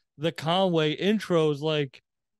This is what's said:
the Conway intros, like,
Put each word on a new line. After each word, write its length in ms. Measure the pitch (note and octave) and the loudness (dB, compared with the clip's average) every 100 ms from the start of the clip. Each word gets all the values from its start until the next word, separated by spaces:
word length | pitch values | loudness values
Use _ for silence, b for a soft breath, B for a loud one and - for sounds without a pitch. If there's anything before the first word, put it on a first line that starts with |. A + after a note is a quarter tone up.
| _ - | _ -6
the 140 | D#3 | -6
Conway 680 | - D#3 F3+ F#3+ E3 D#3 D3+ | -4 -2 0 2 2 0 0
intros, 640 | F3+ G#3+ - F3 D#3 C#3+ | 0 0 0 2 2 0
like, 400 | D#3 D3+ C#3 - _ _ _ _ | -2 -2 -4 -8 _ _ _ _